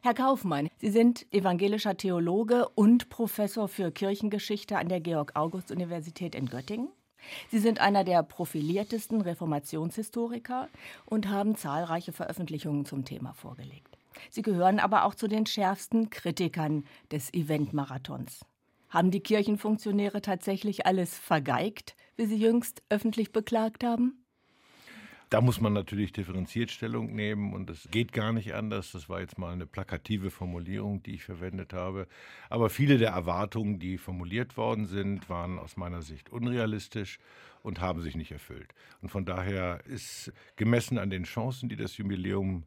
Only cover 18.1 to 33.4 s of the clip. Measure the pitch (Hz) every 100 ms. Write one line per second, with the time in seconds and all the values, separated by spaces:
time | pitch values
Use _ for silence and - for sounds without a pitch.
18.1 | 131 123 - - _ _ _ _ 170 180
19.1 | 190 196 214 208 208 214 214 220 202 202
20.1 | 208 202 185 - 196 208 196 - 190 170
21.1 | - - 160 131 120 185 214 - - _
22.1 | - 226 220 220 233 233 - _ 208 226
23.1 | 214 214 - 214 226 220 220 240 233 247
24.1 | 269 _ _ _ _ _ _ - - -
25.1 | - _ 110 120 110 113 104 95 101 101
26.1 | - 90 92 90 - 117 - 113 117 113
27.1 | 107 104 107 101 98 92 - - 113 120
28.1 | 117 107 113 101 101 110 104 95 92 80
29.1 | 90 92 - 87 90 82 - 95 85 -
30.1 | 107 95 - 92 87 87 101 104 101 -
31.1 | 95 - 85 90 92 90 92 90 95 92
32.1 | - - - - 117 113 - 143 139 113
33.1 | 92 85 87